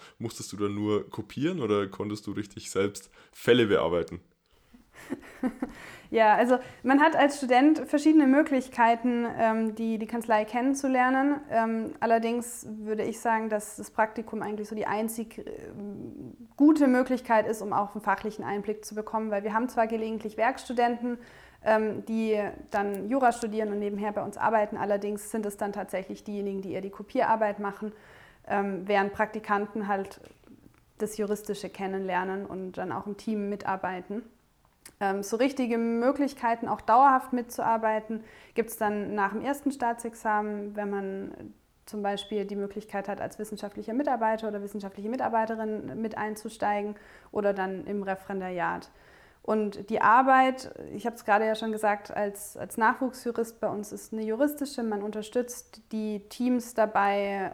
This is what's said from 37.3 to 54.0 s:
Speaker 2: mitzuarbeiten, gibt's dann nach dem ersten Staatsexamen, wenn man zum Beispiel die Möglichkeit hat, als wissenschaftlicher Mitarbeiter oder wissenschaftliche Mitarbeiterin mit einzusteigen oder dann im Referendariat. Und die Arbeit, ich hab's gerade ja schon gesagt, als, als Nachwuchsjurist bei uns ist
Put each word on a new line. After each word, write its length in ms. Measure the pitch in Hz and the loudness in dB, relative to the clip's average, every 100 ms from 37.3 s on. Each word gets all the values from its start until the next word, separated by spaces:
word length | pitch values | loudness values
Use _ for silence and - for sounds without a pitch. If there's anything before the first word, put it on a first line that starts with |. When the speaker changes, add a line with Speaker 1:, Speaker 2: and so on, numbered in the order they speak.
Speaker 2:
mitzuarbeiten, 920 | 247 233 - - 226 220 220 214 220 - - - | -4 -4 -2 0 2 2 0 -2 -8 -10 -20 -8
gibt's 220 | - 220 - | -4 -4 -2
dann 380 | 214 208 190 | -2 -2 -2
nach 180 | 208 196 | 0 0
dem 100 | 208 | 0
ersten 280 | 254 285 277 | -4 -2 -2
Staatsexamen, 1040 | 269 233 233 233 226 220 214 214 208 208 | 0 -2 -2 -6 -6 -2 0 0 -6 -8
wenn 160 | 208 202 | -6 -4
man 640 | 202 196 196 196 - 208 - _ _ | -4 -4 -6 -10 -12 -16 -20 _ _
zum 180 | - 214 | -12 -6
Beispiel 420 | 202 196 196 214 | -4 -4 -4 -4
die 120 | 196 202 | -4 -4
Möglichkeit 520 | 196 208 208 202 196 | -6 -8 -8 -6 -6
hat, 120 | 196 | -6
als 180 | - - | -6 -8
wissenschaftlicher 540 | 214 202 202 208 208 | -10 -10 -10 -10 -6
Mitarbeiter 560 | 233 294 240 220 220 220 | -2 0 0 0 0 -2
oder 140 | 208 | -6
wissenschaftliche 460 | 202 208 196 202 214 | -6 -8 -10 -8 -6
Mitarbeiterin 920 | 254 - 226 220 220 220 214 - - | -2 0 0 0 -2 -4 -6 -6 -6
mit 160 | 226 - | -6 -4
einzusteigen 800 | 214 214 226 - 208 208 208 208 - - - | -6 -8 -10 -4 0 0 -2 -8 -16 -20 -8
oder 220 | - 202 | 0 0
dann 340 | 196 185 190 - | 2 -2 -4 -4
im 160 | 202 | -4
Referendariat. 880 | 196 190 - 196 185 175 170 175 - _ - - - _ | -4 -4 -6 -6 -4 -2 -2 -4 -8 _ -20 -20 -20 _
Und 480 | - 214 208 - 202 | 0 0 0 -4 -4
die 100 | 226 | 4
Arbeit, 760 | 208 240 262 262 262 262 - - 76 | 6 8 8 6 6 2 -8 -12 -12
ich 140 | 214 233 | -8 -6
hab's 180 | 226 | -4
gerade 220 | - 208 220 | 2 2 2
ja 80 | |
schon 160 | 220 220 | -2 -4
gesagt, 400 | 214 214 208 - | 0 0 0 -4
als, 460 | - 208 202 - - | -4 -4 -6 -12 -12
als 200 | 190 - | -8 2
Nachwuchsjurist 840 | 233 254 262 - 240 226 226 - | 2 2 -2 -4 -6 -4 -4 -4
bei 80 | 214 | -4
uns 240 | 202 202 | -4 -8
ist 200 | 208 | -12